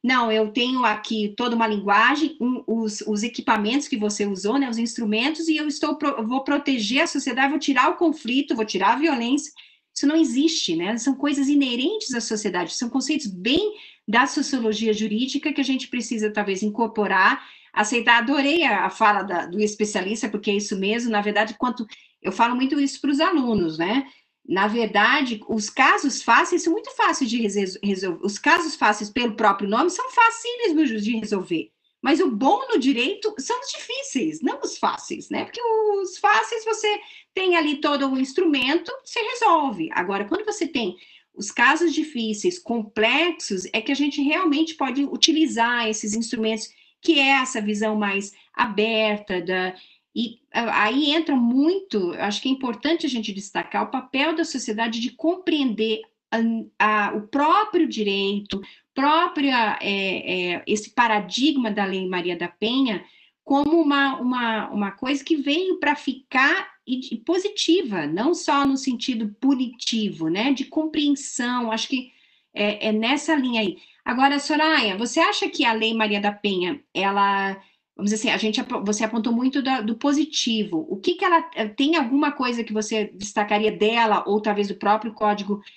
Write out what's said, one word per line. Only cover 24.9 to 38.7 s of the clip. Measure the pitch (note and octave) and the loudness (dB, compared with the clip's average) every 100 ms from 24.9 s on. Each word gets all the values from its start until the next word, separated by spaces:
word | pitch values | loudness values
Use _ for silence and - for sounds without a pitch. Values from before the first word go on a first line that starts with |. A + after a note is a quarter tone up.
| G3+ A3 C#4+ B3+ G#3+ - | 4 4 4 0 -4 -4
os | A3 G#3 | -4 -2
casos | - C#4 G4 D4 - | 2 4 4 2 0
fáceis | - A#3+ E4+ F4 | 4 4 4 2
são | E4 | 0
muito | G4+ A#4 - | -2 -2 0
fáceis | G4+ - B3 | 0 2 0
de | A#3+ | 0
reso-, | G#3+ G3+ F#3+ F3+ | 0 0 -2 -2
resolver. | G3+ F#3+ F#3+ E3 G#3 | -2 -2 -2 -4 -4
Os | G3+ | 0
casos | D4 E4+ D#4+ - | 4 4 2 2
fáceis, | A3+ G#3+ G#3 | 2 2 -2
pelo | - A#3+ G#3+ | -2 -2 2
próprio | G#3+ G3 G3+ | 2 2 0
nome, | A3 E4+ | 2 0
são | - C5 | 0 -2
facílimos | A#4+ A4+ A4+ A#4+ A#4+ A4+ D#4 C#4+ A3 | 4 4 2 -6 -2 0 2 2 0
de | G#3 A3+ | -2 -2
resolver. | G#3+ G3+ - E3 - _ _ _ | -2 -4 -2 -4 -6 _ _ _
Mas | B3+ C#4+ | 2 2
o | E4+ | 2
bom | G#3 C4 C5 C5 | 2 2 2 2
no | G#4 | 0
direito | B3+ A#3 C4 G#4 G#4+ - | 2 2 0 -2 -4 -4
são | - B4 | -4 -6
os | C5+ | -6
difíceis, | - - C5 C#5 C4 F#3+ D#4 | -10 -8 -10 -6 -4 -2 -2
não | D4 C#5 | -4 -4
os | - - | -6 -4
fáceis, | - - - - - | -4 -4 -8 -12 -8
né? | - - | -8 -8
Porque | - | -4
os | A#4 A4 G#4+ G4+ F#4 - | 0 2 2 0 -4 0
fáceis | G4+ A4 A4+ A#4 A4 | 2 2 0 -4 -4
você | G#4+ G#4+ G#4 - - - | -2 -2 -2 -6 -20 -12
tem | F#4 F#4+ E4+ | -2 2 2
ali | D4+ C#4+ | 2 0
todo | D4+ C#4+ C4+ | 0 0 0
o | C4 | 0
instrumento, | C4 - F4+ C#4 B3+ | 0 0 2 2 2